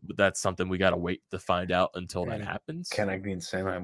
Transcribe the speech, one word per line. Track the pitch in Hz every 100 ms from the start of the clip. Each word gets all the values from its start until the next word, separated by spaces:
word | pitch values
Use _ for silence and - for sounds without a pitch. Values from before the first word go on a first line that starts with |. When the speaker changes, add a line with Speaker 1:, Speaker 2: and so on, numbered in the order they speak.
Speaker 1:
But | - -
that's | 98 -
something | 98 90 92
we | 92
gotta | 95 85
wait | 87 92 -
to | -
find | - 90 90
out | 90 92
until | 90 87 92 85
that | 80
Speaker 2:
And |
Speaker 1:
happens. | 101 92 - 165 180
Speaker 2:
Kenny | - 101 95
Bean | 98 92
St. | - 92 95 90